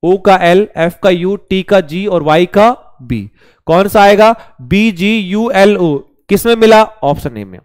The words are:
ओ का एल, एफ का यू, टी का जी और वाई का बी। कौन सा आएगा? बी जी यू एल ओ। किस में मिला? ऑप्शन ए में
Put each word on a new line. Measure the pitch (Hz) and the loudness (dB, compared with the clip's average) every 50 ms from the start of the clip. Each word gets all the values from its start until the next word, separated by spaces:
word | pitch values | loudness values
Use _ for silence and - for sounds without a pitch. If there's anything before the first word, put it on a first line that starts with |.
| - | 0
ओ | 170 185 196 | -2 -2 0
का | - 208 190 180 175 | 2 0 0 2 2
एल, | 170 175 185 214 208 _ - | 2 2 2 0 -2 _ -6
एफ | 160 170 170 - - | -6 -6 -6 -2 -2
का | 202 | -2
यू, | 180 180 170 185 202 202 | -2 0 -2 -6 -6 -6
टी | _ _ 196 190 185 | _ _ -6 -6 -4
का | - 208 190 | 0 0 0
जी | 185 143 143 180 196 208 | 0 -2 -8 -8 -6 -4
और | 190 170 147 | -4 -4 -2
वाई | 151 151 165 180 180 | 0 0 0 0 0
का | - 202 208 233 247 - _ _ - _ 131 | 0 2 2 2 0 -2 _ _ -20 _ -12
बी। | 120 120 113 98 107 _ _ _ _ _ _ _ - | -10 -10 -10 -10 -12 _ _ _ _ _ _ _ -2
कौन | 160 175 196 202 | 0 0 0 0
सा | - 220 | 2 4
आएगा? | 202 202 208 196 214 220 226 - - - _ _ 131 | 4 4 4 4 4 2 2 0 -6 -20 _ _ -8
बी | 123 156 196 214 226 202 | -4 -2 0 0 0 -2
जी | 165 180 202 220 226 | -2 -4 -2 -2 -4
यू | 202 180 185 214 226 233 269 | -4 -4 -4 -4 -4 -2 0
एल | 277 294 208 208 190 | 2 2 2 2 2
ओ। | 180 165 147 139 - _ _ _ _ _ | 0 -2 -2 -4 -8 _ _ _ _ _
किस | 196 196 - | -2 -2 0
में | 233 233 226 | 0 0 2
मिला? | 220 220 226 220 220 | 4 4 4 4 2
ऑप्शन | 214 - _ - 139 147 - - 147 120 110 | 0 -4 _ -4 -4 -4 -4 -6 -12 -12 -12
ए | 101 | -16
में | 95 92 90 _ | -16 -18 -20 _